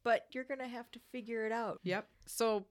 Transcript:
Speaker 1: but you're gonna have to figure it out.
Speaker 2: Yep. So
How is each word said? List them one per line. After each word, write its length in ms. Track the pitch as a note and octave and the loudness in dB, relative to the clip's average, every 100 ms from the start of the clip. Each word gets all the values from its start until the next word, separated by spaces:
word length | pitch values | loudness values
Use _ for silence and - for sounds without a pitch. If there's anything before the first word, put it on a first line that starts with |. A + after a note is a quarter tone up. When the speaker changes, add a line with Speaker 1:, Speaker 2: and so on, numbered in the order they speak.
Speaker 1:
but 220 | A#3+ A3+ - | 2 2 2
you're 120 | B3+ | -8
gonna 240 | C4 C4+ B3+ | -6 -6 -6
have 200 | A#3+ A#3+ | -8 -10
to 80 | A#3+ - | -16 -12
figure 340 | B3 A3+ A3+ A3 | -10 -4 -2 0
it 40 | |
out. 280 | A3+ G#3+ - | 0 -2 -2
Speaker 2:
Yep. 260 | F#3 G3 - _ - | -2 -2 -4 _ -6
So 400 | - A3+ G#3 G3 | 2 4 2 -2